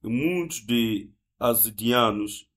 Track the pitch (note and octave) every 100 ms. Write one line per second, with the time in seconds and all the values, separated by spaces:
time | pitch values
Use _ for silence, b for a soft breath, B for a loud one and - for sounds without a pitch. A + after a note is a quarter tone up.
0 | A2 A#2+ D#3 F3+ E3+ - G#2+ A#2+ A2+ G#2
1 | G#2 _ _ _ B2 A#2 A#2 G#2 A2+ B2
2 | A#2 G#2 G#2 - -